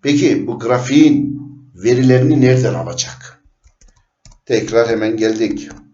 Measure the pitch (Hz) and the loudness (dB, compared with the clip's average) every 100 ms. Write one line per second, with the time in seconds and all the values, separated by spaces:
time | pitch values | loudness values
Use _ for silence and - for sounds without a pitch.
0 | 143 143 147 - - 110 113 123 - 147 | -2 2 2 0 -4 -6 -2 -2 2 4
1 | 156 - - - - - - - 117 123 | 4 2 -2 -6 -12 -20 -20 -4 0 2
2 | 131 127 147 127 127 127 117 87 82 - | 4 4 4 2 4 2 0 -4 -8 -10
3 | - - - _ _ _ _ _ _ _ | -12 -14 -20 _ _ _ _ _ _ _
4 | _ _ - - - 117 107 113 117 110 | _ _ -20 -14 -4 -4 0 0 0 -2
5 | 110 110 110 110 107 - - - _ | -2 -2 -2 -2 -4 -6 -12 -20 _